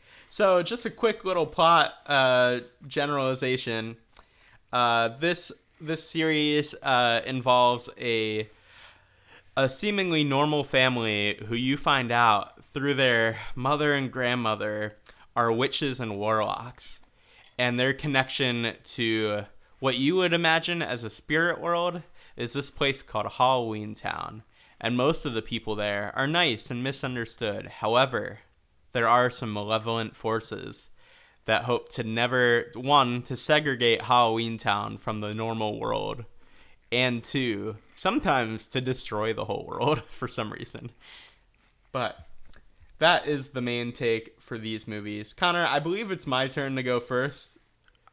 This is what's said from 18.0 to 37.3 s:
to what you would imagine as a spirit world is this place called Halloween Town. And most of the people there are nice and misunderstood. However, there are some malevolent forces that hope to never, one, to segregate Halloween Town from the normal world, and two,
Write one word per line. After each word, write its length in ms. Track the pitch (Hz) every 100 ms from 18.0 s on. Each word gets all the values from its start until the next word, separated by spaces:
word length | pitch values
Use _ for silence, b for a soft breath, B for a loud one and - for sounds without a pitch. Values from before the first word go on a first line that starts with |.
| 151 135 131 - 131 120 117 -
to 600 | - - 113 110 107 104 107 - b b
what 160 | 131 123
you 220 | 135 185
would 160 | 180
imagine 480 | 170 165 160 165 170
as 240 | 123 120 113
a 40 |
spirit 520 | - - 156 170 -
world 400 | 165 170 175 175 - b b b
is 160 | 120
this 180 | 139 135
place 320 | - 139 127
called 300 | - 107 104
Halloween 600 | - 127 131 113 107 107 107
Town. 480 | - 80 - 113 - b b b
And 160 | 117 123
most 280 | 139 165 143
of 80 |
the 80 | 113
people 340 | - 117 - 104
there 360 | 104 101 104 -
are 120 | 139
nice 420 | 165 165 107 -
and 140 | 120
misunderstood. 840 | 131 135 135 123 113 - 110 101 98
However, 720 | - 107 120 135 117 104 110 _ _ _ _ _ 123
there 120 | 113
are 220 | 123 123
some 240 | - 113
malevolent 640 | 104 104 110 113 113 110 -
forces 720 | 113 113 - 98 - - - - b b b b -
that 200 | 110 120
hope 240 | 120 -
to 140 | -
never, 680 | 110 113 120 127 120 120 -
one, 480 | - 131 143 123 120
to 160 | 120 123
segregate 640 | - 151 151 123 120 110
Halloween 560 | - 123 117 113 117 113
Town 400 | 107 101 107 107
from 220 | - 107
the 140 | 104 110
normal 440 | 113 113 107 110
world, 460 | 113 113 104 113 113 - b b b b -
and 320 | 120 127 117
two, 540 | -